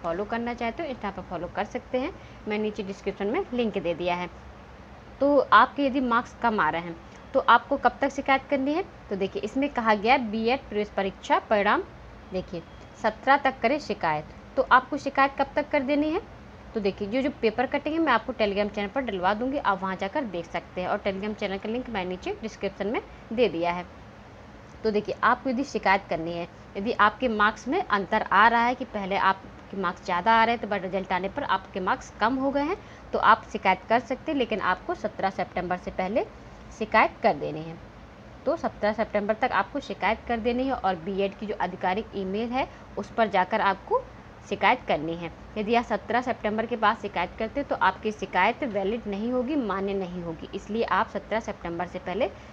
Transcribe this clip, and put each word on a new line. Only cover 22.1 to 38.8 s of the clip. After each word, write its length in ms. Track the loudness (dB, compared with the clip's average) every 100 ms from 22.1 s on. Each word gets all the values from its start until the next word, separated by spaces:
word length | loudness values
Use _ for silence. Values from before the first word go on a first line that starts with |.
| -4 -6 -6
description 440 | -8 -6 -6 -2 -2
में 140 | -4 -6 -14 -4
दे 160 | 2 2
दिया 240 | 2 -2
है। 120 | -2 -6 -14 -20 -20 -20 -20 -20 -20 -20 -6
तो 60 | -2
देखिए 240 | 0 -2 2
आपको 260 | 2 2 0
यदि 140 | -2
शिकायत 380 | -2 0 2 2 2
करनी 220 | -4 -4
है, 140 | -6 -8 -12 -12 -6
यदि 160 | -2
आपके 340 | 4 4 4 0
marks 360 | 4 2 2 -2
में 120 | -2
अंतर 420 | 0 -2 0 0
आ 240 | 4 6 8
रहा 160 | 6
है 100 | 2
कि 100 | 0 -4
पहले 300 | -4 -2 2
आपके 640 | 2 0 -6 -18 -10 -4
marks 240 | -2 -2
ज़्यादा 300 | -2 2 6
आ 100 | 6
रहे 100 | 6
हैं 80 | 2
तो 60 | -2
but 140 | -2
result 300 | -2 -4 -2
आने 160 | -2 -2
पर 120 | -4
आपके 360 | 0 0 -2 -4
marks 320 | -2 -2 -4 0
कम 140 | 0
हो 160 | 2 0
गए 120 | 0
हैं 140 | 0 -2 -8 -18 -6
तो 60 | 4
आप 240 | 6 6 2
शिकायत 300 | -2 2 0 2
कर 120 | 2
सकते 320 | 2 -4 -2
हैं, 60 | 0
लेकिन 220 | 0 0
आपको 320 | 0 -2 -2 -4
सत्रह 340 | -6 -2 -2
सितंबर 460 | -2 -4 -4 -2 -4
से 120 | -4
पहले 320 | -4 0 0 -2 -6 -18 -18 -16 -8
शिकायत 380 | 4 6 6 4
कर 120 | 2
देनी 280 | 2 -2 -6
है। 140 | -8 -12 -16 -18 -20 -20 -18 -6 -2
तो 100 | -2
सत्रह 340 | -4 -2